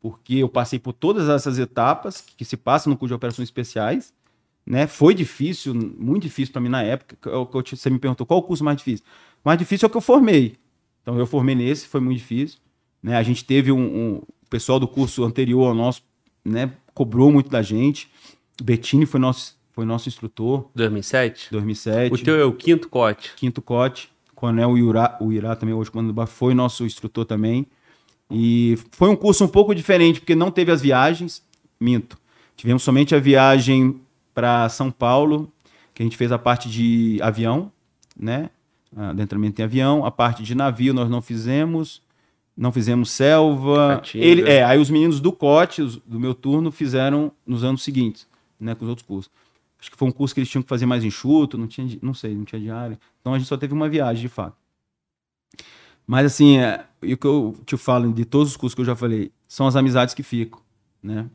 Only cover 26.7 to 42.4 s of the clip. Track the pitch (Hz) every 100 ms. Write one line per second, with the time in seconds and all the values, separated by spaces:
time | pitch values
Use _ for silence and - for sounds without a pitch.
26.7 | - 117 - 110 - 113 107 110 120 139
27.7 | _ _ _ _ _ _ 110 117 117 117
28.7 | 117 - - 185 208 208 196 196 196 208
29.7 | 196 160 185 170 160 - 165 180 185 175
30.7 | 160 139 131 139 165 175 - _ _ _
31.7 | _ 117 123 120 - _ _ _ _ 113
32.7 | 127 - 131 143 151 139 135 135 135 123
33.7 | 131 131 131 _ _ _ - 120 120 117
34.7 | - 131 123 120 131 151 151 151 _ _
35.7 | _ _ - 113 - 120 120 120 120 123
36.7 | 110 117 117 113 107 113 107 113 131 202
37.7 | _ _ _ _ _ 110 123 160 _ _
38.7 | _ _ 104 101 90 107 101 104 104 110
39.7 | 127 135 147 120 - 120 113 107 123 139
40.7 | 117 127 131 120 120 117 117 113 139 160
41.7 | 165 156 - _ _ _ _